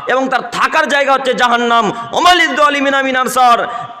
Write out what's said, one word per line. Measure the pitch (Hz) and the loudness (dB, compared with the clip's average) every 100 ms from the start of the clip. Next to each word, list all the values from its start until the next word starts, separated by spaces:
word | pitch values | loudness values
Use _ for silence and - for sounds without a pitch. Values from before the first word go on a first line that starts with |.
| - | -4
এবং | 254 262 | -2 -2
তার | 254 - | -4 -4
থাকার | - 262 311 302 | -4 -2 -2 0
জায়গা | 285 277 | 0 2
হচ্ছে | 269 254 | 0 0
জাহান্নাম, | 226 247 240 240 233 208 - - | 0 0 0 2 0 0 -4 -6
"ওয়া | - | 0
মা | 339 | 2
লিয-যালিমিনা | 359 320 262 294 285 277 269 | 4 2 2 2 2 0 0
মিন | 269 254 | 0 -2
আনসার", | 247 254 247 233 - - - - | -2 2 4 2 0 -8 -12 -2